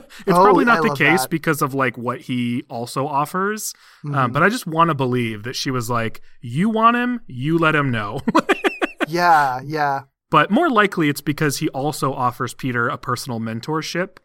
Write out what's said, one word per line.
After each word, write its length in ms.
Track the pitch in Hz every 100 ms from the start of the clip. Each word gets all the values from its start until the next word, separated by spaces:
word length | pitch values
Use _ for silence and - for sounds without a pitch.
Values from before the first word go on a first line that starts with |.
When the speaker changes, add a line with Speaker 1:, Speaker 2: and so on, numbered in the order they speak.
| - - 202
Speaker 1:
It's 120 | 180
Speaker 2:
Oh, 40 |
Speaker 1:
probably 220 | 196 349 240
not 120 | 226
Speaker 2:
I 20 |
Speaker 1:
the 60 | 156
Speaker 2:
love 100 | 143
Speaker 1:
case 240 | 147 180
Speaker 2:
that. 80 | 131
Speaker 1:
because 320 | 165 165 143
of, 100 | 147
like, 240 | 135 127 120
what 240 | 117 120
he 440 | - 127 120 120 -
also 380 | 117 120 - 135
offers. 640 | 143 147 185 196 214 - - - _
Um, 80 | 147
Speaker 2:
Mm-hmm. 200 | 131 127
Speaker 1:
but 100 | 139
I 80 | 185
just 160 | 247 -
wanna 280 | 160 165
believe 480 | 151 127 123 117 107
that 120 | 104 135
she 140 | 143
was 180 | 127 113
like, 320 | 120 113 - - -
"You 260 | 123 127 214
want 280 | 220 226 240
him, 220 | 247 240 -
you 300 | 127 139 165
let 180 | 160
him 160 | 151 139
know." 300 | 113 104 127 -
<laughs> 720 | - - - - - - - 302
Speaker 2:
Yeah, 520 | 170 175 160 139 127
yeah. 380 | 139 151 143 139 - _ _
Speaker 1:
But 200 | 160 151
more 200 | 214 339
likely 380 | 226 202 185 151
it's 120 | 143
because 380 | - 143 156 -
he 100 | 151
also 420 | 139 143 151 143
offers 400 | 135 123 - 123
Peter 340 | - 135 120 117
a 80 | 147
personal 440 | - 123 - 117
mentorship. 800 | 113 113 135 156 151 170 180 -